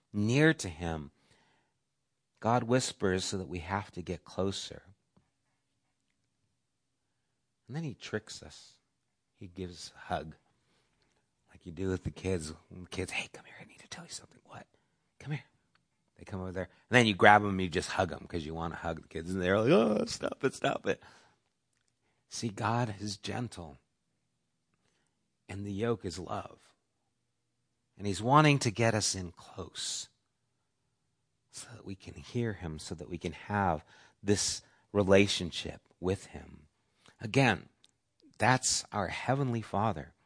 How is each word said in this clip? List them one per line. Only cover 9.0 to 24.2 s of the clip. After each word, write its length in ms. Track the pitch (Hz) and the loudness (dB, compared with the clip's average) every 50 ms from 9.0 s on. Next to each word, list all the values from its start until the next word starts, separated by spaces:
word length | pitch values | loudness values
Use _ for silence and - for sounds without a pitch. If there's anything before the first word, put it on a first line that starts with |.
| _ _ _ _ _ _ _ | _ _ _ _ _ _ _
He 100 | _ 104 | _ -18
gives 440 | 92 87 95 92 90 87 - - - - | -16 -10 -10 -10 -10 -10 -14 -16 -18 -18
a 160 | - - - 92 | -18 -6 -4 -4
hug, 220 | 78 78 80 78 - _ _ _ _ _ _ _ _ _ _ _ _ _ _ _ _ _ _ _ _ _ _ | -4 -4 -8 -14 -18 _ _ _ _ _ _ _ _ _ _ _ _ _ _ _ _ _ _ _ _ _ _
like 140 | - - - | -20 -18 -16
you 80 | 90 80 | -12 -6
do 160 | 85 95 95 | -4 -2 0
with 160 | 92 90 - | -2 -2 -2
the 60 | - | -6
kids. 420 | - - - 92 95 85 76 78 80 - - _ | -8 -4 -2 -2 -2 -2 -2 -6 -10 -14 -18 _
When 140 | 90 90 90 | -18 -18 -16
the 60 | - | -10
kids, 220 | - - 95 - | -8 -8 -6 -6
"Hey, 160 | - - - - - | -6 -8 -8 -10 -14
come 100 | - - | -20 -20
here, 120 | - - - | -20 -20 -20
I 60 | - | -20
need 140 | - - - | -20 -20 -20
to 100 | - - | -18 -16
tell 160 | - - 170 | -16 -16 -14
you 40 | - | -14
something." 300 | - - - - - - _ | -14 -16 -16 -18 -20 -20 _
"What?" 200 | - - - - - _ _ _ _ _ _ _ _ _ _ | -20 -18 -18 -18 -20 _ _ _ _ _ _ _ _ _ _
"Come 140 | - 131 156 | -8 -8 -8
here." 100 | 120 - _ _ _ _ _ _ _ _ _ _ _ _ _ _ | -8 -8 _ _ _ _ _ _ _ _ _ _ _ _ _ _
They 60 | - 90 | -20 -14
come 180 | - 101 95 | -10 -8 -6
over 120 | 92 92 87 | -6 -6 -4
there. 160 | 95 90 - - _ _ _ | -6 -6 -6 -10 _ _ _
And 60 | 123 | 6
then 120 | 123 117 | 8 8
you 80 | 110 98 | 6 6
grab 260 | 87 110 104 104 104 | 8 10 10 10 10
them 100 | 104 101 | 8 4
and 100 | 95 95 | 0 0
you 60 | 92 | -2
just 220 | 90 76 90 - - | 0 0 -2 -2 0
hug 200 | - - 98 80 | 0 0 0 0
them 160 | 78 - - - | -2 -8 -10 -8
'cause 160 | - 85 71 | -8 -8 -6
you 80 | 78 82 | -6 -6
wanna 220 | 82 82 82 76 | -6 -6 -6 -6
hug 260 | - - 85 82 80 | -6 -6 -6 -6 -6
the 60 | - - | -10 -12
kids. 220 | - - 80 87 | -12 -10 -8 -6
And 100 | 95 95 | -4 0
they're 180 | 90 90 98 107 | 2 4 4 4
like, 120 | 110 127 | 6 6
"Oh, 340 | 170 214 233 220 214 214 226 | 4 4 4 4 2 0 -2
stop 360 | - - - - - - - - | -2 -6 -6 -6 -6 -4 -2 -2
it, 80 | 131 - | -2 -2
stop 340 | - - 139 - - - | 0 -2 -2 -2 0 -2
it." 140 | 101 - - - - - - - _ _ _ _ _ _ _ _ _ _ _ _ _ _ _ _ _ _ _ _ _ | -2 -2 -4 -6 -16 -20 -20 -20 _ _ _ _ _ _ _ _ _ _ _ _ _ _ _ _ _ _ _ _ _
See, 200 | - - - 117 | -10 -6 -6 -6
God 460 | 98 - 113 107 117 120 123 107 101 95 | -4 -2 -2 0 2 2 0 -2 -4 -8
is 180 | 104 107 98 | -8 -8 -8
gentle. 640 | - - 101 - 120 123 110 - 98 85 76 67 - _ _ _ _ _ _ _ _ | -8 -8 -8 -6 -6 -6 -8 -10 -12 -14 -14 -16 -20 _ _ _ _ _ _ _ _